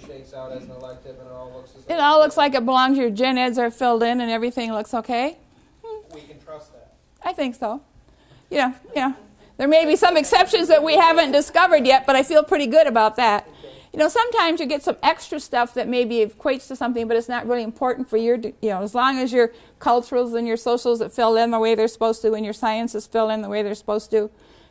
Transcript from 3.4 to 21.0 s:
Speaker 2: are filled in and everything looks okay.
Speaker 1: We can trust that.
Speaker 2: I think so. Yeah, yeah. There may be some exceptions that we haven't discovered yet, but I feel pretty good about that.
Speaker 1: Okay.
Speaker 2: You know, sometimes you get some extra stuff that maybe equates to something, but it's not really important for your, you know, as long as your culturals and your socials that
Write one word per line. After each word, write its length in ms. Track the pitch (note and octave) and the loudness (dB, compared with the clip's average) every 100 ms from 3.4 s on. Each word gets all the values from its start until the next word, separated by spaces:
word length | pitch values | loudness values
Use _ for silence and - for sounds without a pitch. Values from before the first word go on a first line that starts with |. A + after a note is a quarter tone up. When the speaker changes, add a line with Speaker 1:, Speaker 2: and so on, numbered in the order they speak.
| B3 A#3+ | -2 -2
Speaker 2:
are 140 | A#3 | -4
filled 320 | A#3 B3 A#3 | -2 0 2
in 180 | A#3 B3 | 0 -2
and 100 | A#3+ | -2
everything 420 | A3+ A#3+ B3 A3+ | -4 -4 -4 -6
looks 180 | A3 A3 | -6 -6
okay. 460 | A#3 A3 A#3+ C#4 E4+ _ _ _ _ A4+ G#4+ G#4 | -6 -4 -4 -4 -6 _ _ _ _ -14 -14 -16
Speaker 1:
We 80 | - | -20
can 180 | - - | -20 -20
trust 340 | - D#4 - | -20 -20 -20
that. 200 | - - _ _ _ | -20 -20 _ _ _
Speaker 2:
I 100 | F4 | -8
think 220 | F#4 C4+ | -6 -6
so. 260 | A#3 A3 C4+ - _ _ _ _ _ - | -6 -8 -8 -14 _ _ _ _ _ -8
Yeah, 240 | D4 B3+ C4 - | -2 -2 -4 -10
yeah. 200 | D4+ C4 C4 - _ - - | -4 -4 -6 -14 _ -18 -4
There 100 | C#4 | 2
may 200 | D#4 D#4 | 4 4
be 100 | E4+ | 4
some 220 | F4+ E4+ | 4 4
exceptions 500 | D4 F#4+ F#4 G#4+ E4+ | 4 2 4 0 2
that 160 | D#4 | 0
we 100 | D#4 | 2
haven't 380 | D#4 E4 E4 D4 | 4 6 4 2
discovered 540 | C#4+ D4 E4+ F4+ D#4 B3+ | 2 2 2 4 4 6
yet, 200 | C4 C4 | 4 4
but 80 | |
I 80 | C4 | 2
feel 220 | C4+ D#4 | 4 2
pretty 220 | D4+ F#4+ A3+ | 4 0 2
good 200 | D#4 D4+ | 4 4
about 300 | A3+ G#3+ A3 | 4 2 2
that. 320 | A#3 G#3 - | 0 0 -4
Speaker 1:
Okay. 240 | - - - - | -18 -20 -20 -8
Speaker 2:
You 60 | D#4 | -2
know, 100 | D#4 | 0
sometimes 520 | A#4 A#4+ A4+ E4+ D#4+ | 0 0 0 0 0
you 60 | C4+ | -4
get 160 | C#4+ | -4
some 140 | - - | -4 -2
extra 380 | - - - D4+ | 0 0 -4 -10
stuff 320 | - D#3 - | -4 -2 -2
that 140 | - A3 | -4 -2
maybe 280 | B3 A#3+ A#3 | -2 0 0
equates 520 | G#3+ - D4+ C4 - | -2 -2 -4 -4 -6
to 80 | C4 | -6
something, 320 | A#3+ A#3 A3+ | -6 -4 -2
but 80 | A#3 | -2
it's 140 | A#3 | -2
not 160 | A#3+ A3 | -6 -4
really 160 | B3 | -4
important 460 | A3+ - B3+ B3 B3+ | -4 -4 -4 -4 -4
for 80 | A3 | -2
your, 180 | A3+ A#3+ | 0 0
you 320 | A3 - G#3+ | -4 -6 -4
know, 140 | F#3 | -4
as 120 | G3+ | -4
long 240 | A#3+ B3+ C4 | 0 0 0
as 140 | B3+ | 0
your 200 | B3 A#3 - - _ | 2 0 -2 -20 _
culturals 560 | C#4 A#3+ B3 B3 B3 A#3 | 0 0 0 -2 -2 -2
and 100 | A#3 | -4
your 120 | A3+ | -4
socials 400 | A#3+ A#3+ B3 | -2 0 0
that 140 | A#3 | 0